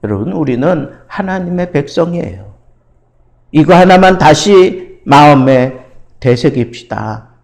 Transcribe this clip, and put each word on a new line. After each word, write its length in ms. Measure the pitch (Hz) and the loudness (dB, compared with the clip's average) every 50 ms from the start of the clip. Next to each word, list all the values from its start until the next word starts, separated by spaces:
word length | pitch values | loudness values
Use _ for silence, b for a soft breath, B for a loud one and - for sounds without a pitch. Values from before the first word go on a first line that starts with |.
| - | -6
여러분, 300 | 104 104 98 107 156 196 | -6 -6 -6 -6 -8 -6
우리는 580 | 180 156 139 123 120 135 170 185 156 - - - - _ _ | -6 -4 -4 -4 -2 -2 -2 -2 -4 -6 -12 -16 -20 _ _
하나님의 640 | - - 196 185 185 190 180 175 180 180 180 180 - | -12 -10 -8 -8 -6 -8 -8 -8 -6 -6 -6 -4 -6
백성이에요. 800 | 196 - 208 - - 165 175 170 170 - 113 87 95 98 104 - _ _ _ _ _ _ _ _ _ _ _ _ _ _ _ _ _ _ _ - | -6 -6 -6 -4 -4 -4 -4 -4 -8 -8 -10 -12 -16 -20 -20 -20 _ _ _ _ _ _ _ _ _ _ _ _ _ _ _ _ _ _ _ 0
이거 220 | 151 156 151 180 | 0 2 4 4
하나만 420 | 175 185 185 185 185 185 185 190 | 4 6 6 4 4 4 4 2
다시 840 | 180 151 151 - 208 - 202 202 190 185 196 - - - - - _ _ | 2 2 2 2 2 2 2 4 4 4 2 0 -6 -14 -18 -20 _ _
마음에 760 | - 139 139 147 147 147 135 131 131 135 127 123 131 - - - _ _ - - _ _ - | 2 4 4 6 6 4 4 2 2 2 2 0 -2 -6 -12 -20 _ _ -20 -20 _ _ -6
되새깁시다. 1080 | - 131 120 120 - 160 - 123 120 120 - - - _ - 107 107 107 107 113 - _ _ _ | -2 -2 -2 0 -2 -4 -2 -2 -6 -6 -8 -20 -16 _ -12 -10 -8 -10 -10 -12 -14 _ _ _